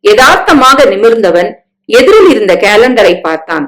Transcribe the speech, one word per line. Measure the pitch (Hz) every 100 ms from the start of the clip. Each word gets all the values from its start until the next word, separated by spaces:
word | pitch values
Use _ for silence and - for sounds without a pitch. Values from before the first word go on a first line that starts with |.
யதார்த்தமாக | 202 214 262 359 - 311 254 277 247
நிமிர்ந்தவன் | 196 226 226 196 170 196 - _ _ -
எதிரில் | 226 262 440 370
இருந்த | 247 202 175
கேலண்டரை | 202 214 254 247 180 175
பார்த்தான். | 160 160 - 160